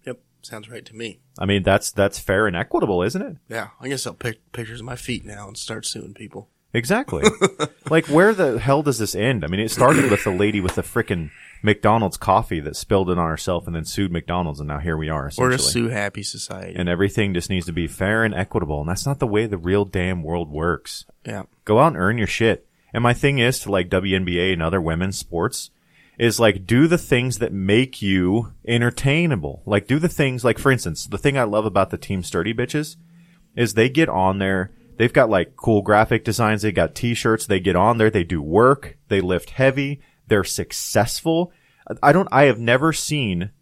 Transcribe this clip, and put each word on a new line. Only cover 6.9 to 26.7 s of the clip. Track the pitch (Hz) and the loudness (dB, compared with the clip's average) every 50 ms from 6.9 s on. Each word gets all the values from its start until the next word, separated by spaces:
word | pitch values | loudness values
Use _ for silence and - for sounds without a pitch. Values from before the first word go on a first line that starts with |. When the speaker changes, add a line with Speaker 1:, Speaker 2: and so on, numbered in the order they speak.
| 196 233 285 - - 85 - 214 | -2 -2 0 -4 -4 2 2 0
Speaker 1:
<laughs> | 214 - 196 196 - - 151 135 _ _ _ - | 2 2 -2 -2 0 -4 -8 -8 _ _ _ 2
Speaker 2:
Like, | 156 165 160 | 2 2 2
where | 156 143 160 190 214 | 4 4 6 6 6
the | 226 185 175 139 117 - | 4 2 0 0 0 0
hell | 107 127 139 151 | 0 2 0 2
does | 151 147 127 | 2 0 0
this | 110 107 98 - | 0 -2 -4 -2
end? | 92 104 131 131 104 73 | -2 0 0 0 -2 -2
I | 76 | -2
mean, | 90 98 | -2 -2
it | 113 110 | -2 -4
started | - - 131 131 143 - 139 127 | 0 4 4 6 6 4 4 2
with | 101 - - | 2 0 0
the | 107 | -2
lady | 92 92 101 104 104 101 | 0 2 0 2 2 0
with | 90 92 - | -2 -2 -2
the | - | -4
frickin' | 90 - - 120 113 - 101 85 80 73 - - - - - - | -6 -4 -4 -4 -2 -2 -4 -4 -4 -8 -12 -20 -20 -20 -16 -2
McDonald's | - 107 104 - - 107 110 113 107 92 - | 2 2 2 4 4 2 4 4 2 -2 -4
coffee | - - - 95 104 113 - 95 80 | -2 2 2 4 2 2 0 -6 -6
that | 71 73 71 | -6 -6 -8
spilled | - - - 107 95 95 87 | -10 -2 0 2 2 2 2
it | 90 87 | 0 0
on | 85 80 | 0 -2
herself | 80 78 - - 90 85 - | -2 -4 -4 -4 -4 -4 -4
and | - 85 | -6 -8
then | 80 78 | -8 -8
sued | - - 98 101 92 | -6 -4 -4 -2 -2
McDonald's, | 85 82 - - 87 90 87 78 73 71 | -2 -4 -4 -4 -4 -2 -2 -4 -6 -8
and | 73 73 | -8 -8
now | 73 71 | -6 -4
here | 76 87 80 | -4 -4 -2
we | 78 78 78 | -2 -4 -4
are, | 80 73 67 71 - | -4 -4 -6 -6 -2
Speaker 1:
We're | - 127 127 | 0 0 2
a | 127 | 2
Speaker 2:
essentially. | 123 - 101 98 120 117 113 | 2 0 -2 0 0 -2 -2
Speaker 1:
sue-happy | 110 104 101 101 - 104 | -2 -4 -4 -6 -6 -8
society. | 98 - - 107 - - 98 92 92 90 90 92 | -10 -10 -10 -10 -12 -12 -12 -12 -12 -12 -6 -4
Speaker 2:
And | 90 87 | -2 -2
everything | 87 87 98 101 - 117 104 101 92 | 0 0 0 0 0 -2 -2 0 -2
just | 87 - - | -4 -4 -2
needs | 98 90 85 | -4 -4 -4
to | - 82 | -4 -4
be | 82 85 | -4 -4
fair | 80 - - 92 98 110 113 113 | -6 -4 -4 -2 0 0 0 0
and | 110 - | 0 -2
equitable, | - 101 - - 113 87 73 76 73 | -4 -6 -4 -4 -4 -4 -2 -4 -4
and | 73 82 | -4 -4
that's | 90 - - | -6 -4 -4
not | 139 139 135 | -6 -4 -2
the | 143 | -2
way | 113 101 104 117 | 0 0 0 0
the | 110 101 90 | -2 -4 -4
real | 82 90 95 101 101 | -2 0 0 0 0
damn | 95 - 95 90 92 92 87 | 0 -2 -2 -2 -2 -4 -4
world | 76 78 85 87 85 73 | -4 -4 -4 -4 -4 -6
works. | 73 76 80 87 80 - _ - - - - _ _ _ _ | -6 -2 -2 -2 -2 -2 _ -14 -16 -16 -16 _ _ _ _
Speaker 1:
Yeah. | 113 110 101 - _ _ _ _ | -12 -12 -12 -12 _ _ _ _
Speaker 2:
Go | - 107 117 | 2 4 6
out | 147 165 | 6 4
and | 127 80 | 2 2
earn | 90 98 113 | 0 0 0
your | 120 104 | 0 -2
shit. | - - - 113 113 95 - _ _ _ _ _ _ - | -2 0 0 2 2 0 0 _ _ _ _ _ _ -4
And | 113 | 0
my | 120 120 | 2 2
thing | 120 - - 143 139 131 | 2 2 2 0 2 4
is | 117 123 131 - | 2 2 0 -2
to, | - - | -4 -2
like, | 101 92 92 90 | 0 0 0 0
W | 98 92 95 95 92 | 0 0 0 2 0
N | 95 92 | 0 0
B | 90 87 85 | 0 0 0
A | 90 95 92 | 0 0 0
and | 82 | 0
other | 80 82 92 95 | 0 0 0 0
women's | 82 82 80 82 92 95 92 - | 0 -2 -2 -2 -2 -4 -4 -8
sports | - - 85 82 87 117 - - - - _ _ _ _ _ _ _ _ _ - | -10 -6 -4 -2 -2 -2 -4 -6 -12 -14 _ _ _ _ _ _ _ _ _ 0
is, | 120 117 104 - | 0 0 2 4
like, | 117 107 95 95 95 | 2 2 2 0 -2
do | 92 | 2